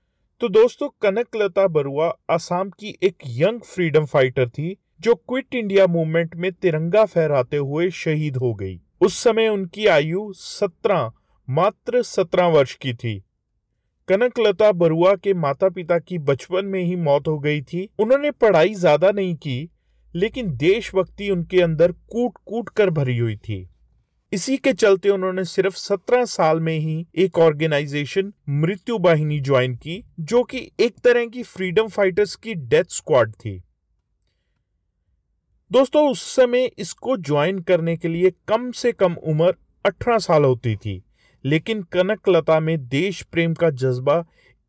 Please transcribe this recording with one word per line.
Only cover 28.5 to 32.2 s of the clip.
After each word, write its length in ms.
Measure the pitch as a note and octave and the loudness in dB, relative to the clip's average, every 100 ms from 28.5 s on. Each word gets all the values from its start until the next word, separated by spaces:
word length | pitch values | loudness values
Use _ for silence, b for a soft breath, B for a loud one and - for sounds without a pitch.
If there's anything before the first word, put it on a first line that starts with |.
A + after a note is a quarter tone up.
| C#3+ E3 G3+ - A3 | -2 -2 -2 -6 0
वाहिनी 400 | F3 D#3 D3+ D3 | 2 2 0 -2
ज्वाइन 360 | C3+ C3+ B2+ A#2+ | 0 0 0 -4
की, 300 | D3+ F#3 - - | -10 -12 -12 -14
जो 240 | D3+ A#3+ | -2 0
कि 280 | A#3+ C4 - - | 0 -6 -10 -2
एक 160 | A#3 - | -2 2
तरह 260 | B3 A#3+ A#3 | 2 2 0
की 180 | B3 | -8
फ्रीडम 440 | G#3+ - F#3 F3+ A3 | -12 -8 -2 0 0
फाइटर्स 480 | G#3 G3 F#3 | 0 0 0